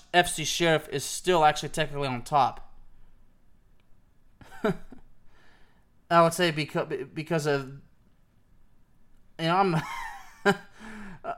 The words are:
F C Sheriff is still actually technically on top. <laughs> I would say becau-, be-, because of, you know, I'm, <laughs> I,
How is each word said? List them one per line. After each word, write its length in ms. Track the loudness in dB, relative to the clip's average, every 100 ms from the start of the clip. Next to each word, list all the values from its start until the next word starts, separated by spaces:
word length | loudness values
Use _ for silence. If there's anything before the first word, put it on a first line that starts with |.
| 0
F 140 | 2 2
C 160 | 0
Sheriff 440 | -4 0 4 2 0
is 140 | -6
still 400 | -6 -4 2 4
actually 260 | 6 4 -2
technically 360 | -4 -4 -2 -4
on 160 | -4
top. 500 | 0 2 2 0 -12 -18 -20 -20 -20 -20 -20 _ -20 -20 _ -20 -20 -20 _ _ -20 _ -20 -6
<laughs> 20 | -4 -4 -8 -16 -20 -20 -20 -20 -20 -20 -20 _ _ _ 2
I 120 | 6
would 100 | 6
say 200 | 4 0
becau-, 360 | 0 -2 -2 -2
be-, 140 | -4
because 440 | -6 -10 -4 -2 0
of, 200 | 0 -2 -12 -18 _ _ _ _ _ _ -20 -20 -20 -20 _ -20 -20 -20 -6
you 60 | 0
know, 100 | 2
I'm, 180 | 2
<laughs> 680 | 2 -2 -8 -10 -14 -18 -2
I, 880 | 0 0 -2 -18 -16 -14 -14 -12 -12